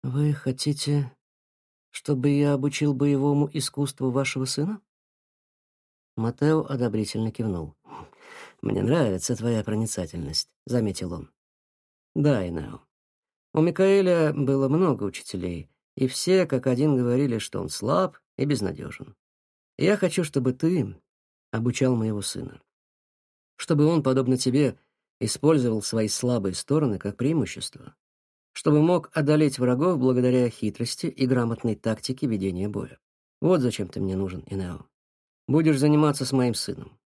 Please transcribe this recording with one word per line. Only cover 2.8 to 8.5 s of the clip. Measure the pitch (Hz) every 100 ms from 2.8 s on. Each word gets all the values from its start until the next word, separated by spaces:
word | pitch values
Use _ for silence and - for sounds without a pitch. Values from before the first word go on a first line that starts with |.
| 147
боевому | 135 143 139 143 143 147
искусству | 147 - - 143 - 131
вашего | 127 135 135
сына?" | 131 - 160 208 _ _ _ _ _ _ _ _ _ _ _ _ _ -
Матео | 113 120 147 160 156
одобрительно | 139 123 110 104 113 113
кивнул. | - 110 90 78 - - - - _ - - -